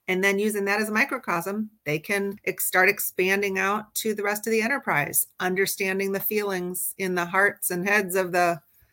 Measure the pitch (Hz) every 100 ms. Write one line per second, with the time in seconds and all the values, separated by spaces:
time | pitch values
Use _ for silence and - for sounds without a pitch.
0 | - 185 196 196 214 208 196 208 214 214
1 | 269 - - 175 170 208 214 _ - 151
2 | 156 202 196 202 - 170 - 185 185 202
3 | - - 185 196 202 190 190 208 214 -
4 | 220 214 202 214 220 220 220 277 - 151
5 | 139 - - - 185 185 190 - 190 190
6 | 196 196 190 214 202 190 180 185 - -
7 | 190 180 175 190 202 202 - 180 190 208
8 | 190 190 185 180 175 170 _ _ _